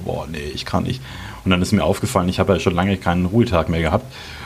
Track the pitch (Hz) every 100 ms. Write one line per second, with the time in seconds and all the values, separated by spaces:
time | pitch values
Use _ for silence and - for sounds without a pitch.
0 | 87 80 76 80 73 - - 90 87 90
1 | - - - - 95 90 92 101 76 98
2 | - 98 90 90 92 90 95 87 95 95
3 | 87 87 90 110 107 85 82 82 82 -
4 | - - - -